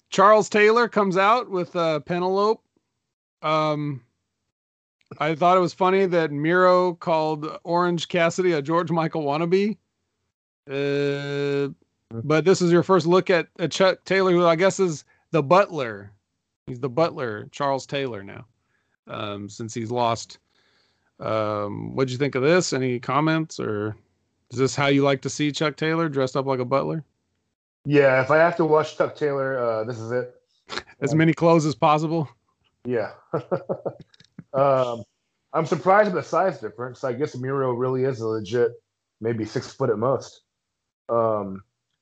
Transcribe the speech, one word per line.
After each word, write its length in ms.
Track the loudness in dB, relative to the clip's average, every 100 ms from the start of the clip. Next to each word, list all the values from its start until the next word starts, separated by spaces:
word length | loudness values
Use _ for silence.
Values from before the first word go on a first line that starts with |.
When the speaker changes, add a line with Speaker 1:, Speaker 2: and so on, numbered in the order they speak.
| _
Speaker 1:
Charles 380 | 4 6 6 4
Taylor 400 | 4 4 4 2
comes 300 | 0 0 2
out 320 | 2 2 0
with, 260 | -6 -4 -2
uh, 240 | -2 -2
Penelope. 640 | -4 -4 -2 0 0 -2 _ _ _ _ _ _ _ _
Um, 640 | -4 0 0 -2 -4 -8 -12 _ _ _ _ _ _ _ _ _ _ -4
I 160 | -4 2
thought 220 | 4 4
it 40 |
was 120 | 2
funny 320 | 0 2 2 2
that 260 | 2 0
Miro 640 | 0 0 4 4 4 2
called 540 | -2 -2 0 0 -4 -8 -10
Orange 440 | -4 0 0 -2 -2
Cassidy 440 | 0 0 2 0
a 80 | 0
George 300 | 0 0 0
Michael 320 | -2 -2 -2
wannabe. 540 | -2 -2 0 0 0 -4 _ _ _ _ _ _ _ _ -10
Uh, 1040 | -6 -2 -2 -2 -4 -6 -4 -2 -2 -4 -8 _ _ _
Speaker 2:
Hmm. 100 | -8
Speaker 1:
but 200 | 0 2
this 160 | 4 4
is 100 | 6
your 100 | 4
first 240 | 6 4 4
look 240 | 2 4
at, 180 | 2 0 -6
at 120 | -4
Chuck 320 | 2 2 2
Taylor, 280 | 0 2 4
who 120 | 4 4
I 100 | 4
guess 240 | 2 2
is 240 | 0 -2 -12 _ _
the 140 | -2
butler. 680 | 4 4 4 -2 -6 -8 -14 -20 _ _ _ _ -14
He's 140 | -8
the 100 | -4
butler, 580 | 0 0 -2 -8 -8 -12
Charles 340 | -4 -2 -2 -4
Taylor 380 | -6 -6 -8
now, 220 | -12 -16 -20 _ _ _ _ _ -14
um, 400 | -10 -10 -10 -12
since 280 | -12 -10 -8
he's 160 | -6
lost. 480 | -2 0 -2 -6 -20 _ _ _ _ _ _ _ _
Um, 760 | -4 -4 -2 -4 -6 -8 -8 -4
what'd 160 | -4
you 60 | -2
think 160 | -4
of 80 | 0
this? 320 | 2 2 2
Any 260 | -2 -2 -4
comments, 600 | -2 0 0 0 -4 -8
or 360 | -6 -4 -6 -8 _ _ _ _ _
is 80 | -4
this 180 | -2 0
how 120 | 0
you 160 | 2
like 180 | 2 0
to 80 | -4
see 220 | -4 -4
Chuck 240 | -2 -4 -2
Taylor 340 | -2 -2 -2
dressed 260 | -2 -2 -2
up 120 | -2
like 120 | -4
a 60 | -2
butler? 380 | -2 -2 -6 -10 _ _ _ _ _ _ _ 0
Speaker 2:
Yeah, 360 | 4 4 4
if 80 | 4
I 60 | 4
have 180 | 4 2
to 80 | 2
watch 320 | 2 0 -2
Chuck 180 | -4 -2
Taylor, 420 | -4 -2 -4 -2
uh, 240 | -2 -2
this 160 | -4 -8
is 120 | -6
it. 220 | -6 -6 -12 _ _ -12 -12 -12 _
Speaker 1:
As 100 | -2
Speaker 2:
Um, 80 | 2
Speaker 1:
many 140 | 4
clothes 320 | 4 4 4 2
as 80 | 0
possible? 520 | 2 2 0 -2 -4 _ _ _ _ _ -6
Speaker 2:
Yeah. 260 | -4 -4 -10 _
<laughs> 80 | -8 -4 -6 -6 -8 -8 -12 -18 _ _ -20 -6
Um, 520 | 0 2 2 0 -4 -12 _ _ _ _
I'm 140 | -4 -2
surprised 420 | -2 4 4 4
by 100 | -2
the 20 |
size 340 | -2 0 0 -2
difference. 440 | -10 -10 -12 -8
I 100 | -8
guess 220 | -4 -6 -6
Miro 360 | -4 -2 -2
really 300 | -2 -2 -2
is 160 | -2 -2
a 60 | -4
legit, 440 | -6 -2 0 0 -2 _ _ _ _
maybe 240 | -4 -4 -4
six 260 | -6 -8
foot 200 | -4 -2
at 80 | 0
most. 420 | -2 -2 -6 -20 _ _ _ _ _ _ -4
Um, 540 | -2 0 -2 -6 -12 -16 _ _ _